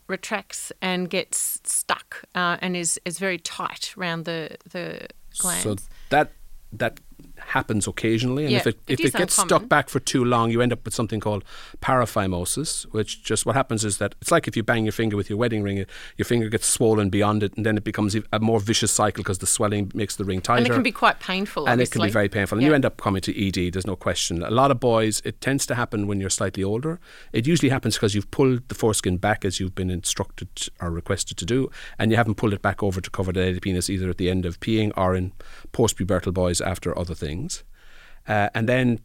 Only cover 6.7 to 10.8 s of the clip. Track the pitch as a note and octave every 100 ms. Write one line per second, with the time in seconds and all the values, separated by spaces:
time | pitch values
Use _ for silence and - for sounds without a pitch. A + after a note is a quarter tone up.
6.7 | - A#2 - - - - - - C3 -
7.7 | G#2+ G2 - A2+ A2+ B2 C3+ D3+ G3 B2+
8.7 | - - C3+ E4 G#3 F3+ - F3+ G#3+ A3
9.7 | D3 - C3 - C#3 A#2+ A#2+ A2+ A2+ B2
10.7 | A#2+